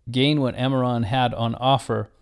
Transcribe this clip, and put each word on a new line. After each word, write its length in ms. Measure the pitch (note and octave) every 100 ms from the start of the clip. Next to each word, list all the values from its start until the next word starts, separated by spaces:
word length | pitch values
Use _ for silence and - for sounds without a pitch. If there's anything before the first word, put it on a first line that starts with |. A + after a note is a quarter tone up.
| -
gain 320 | B2 C#3+ D3+
what 140 | B2+ -
Ammoron 500 | C3 C3 B2 A#2+ G#2
had 280 | C3 B2
on 220 | A2+ A#2 A2+
offer 540 | C3 C3+ - A2 G#2 _